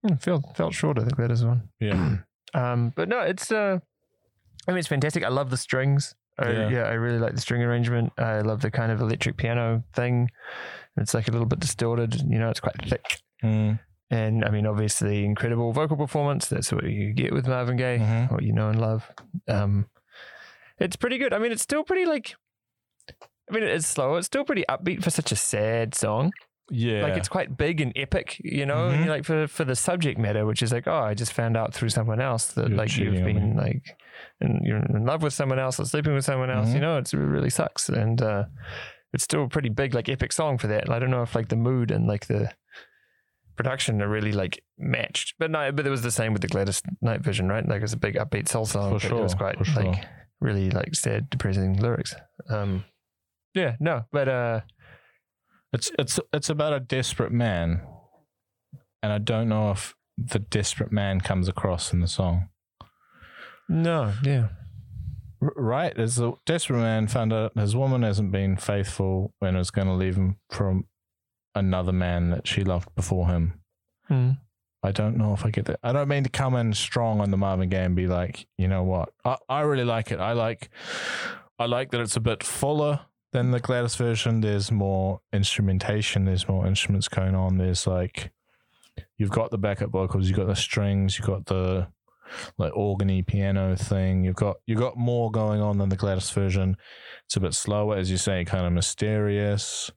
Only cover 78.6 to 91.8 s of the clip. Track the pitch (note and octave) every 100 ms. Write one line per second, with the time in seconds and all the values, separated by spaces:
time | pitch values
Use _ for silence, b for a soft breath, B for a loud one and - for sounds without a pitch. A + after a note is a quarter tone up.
78.6 | F#2 F#2+ F#2 F#2 E2 _ A#2+ C3 _ C3+
79.6 | D3+ C#3 A#2+ A2+ G#2+ F2 F#2+ A#2 A2+ A#2
80.6 | - B B B B B B B B _
81.6 | A#2 A#2+ C3+ A#2+ A2+ A#2+ A2+ A2 - -
82.6 | C#3 D3+ D3 D3 - _ _ B2+ B2 B2
83.6 | A#2+ B2 A#2+ - A#2+ A2+ - A2+ G#2+ G#2
84.6 | G2+ G#2+ G2 F#2+ F#2+ F#2+ _ G2+ G2 -
85.6 | G2+ F#2 - G#2+ G#2 - F#2+ F#2 - F#2+
86.6 | F#2 F#2+ - G2 - - F#2+ F#2+ F#2 F#2
87.6 | F#2 F2+ - F#2 F2+ - - _ B B
88.6 | B B B B B _ G#2 G#2+ A2+ G#2
89.6 | G2+ G2 G#2 F#2+ F#2+ G2 F#2 F#2+ G2+ G2+
90.6 | - - G2+ G2 G2 F#2 G2+ G2 - F#2+
91.6 | F#2 F#2